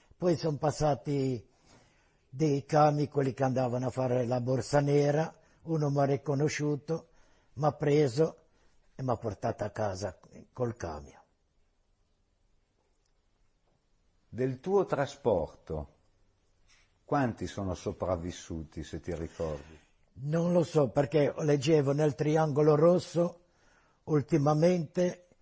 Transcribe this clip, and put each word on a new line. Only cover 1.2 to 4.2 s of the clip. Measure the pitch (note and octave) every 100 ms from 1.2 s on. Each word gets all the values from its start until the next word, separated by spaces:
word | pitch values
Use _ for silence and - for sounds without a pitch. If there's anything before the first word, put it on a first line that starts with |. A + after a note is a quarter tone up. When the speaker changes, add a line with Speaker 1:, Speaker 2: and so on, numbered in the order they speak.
| C3+ A#2+ - _ _ - _ _ _ _ _
Speaker 1:
dei | C3 D#3 C#3
cami, | - D3+ D3+ D3 C#3
quelli | C#3+ C3+
che | A2
andavano | C3 B2 B2 B2 B2+
a |
fare | C3 C3 B2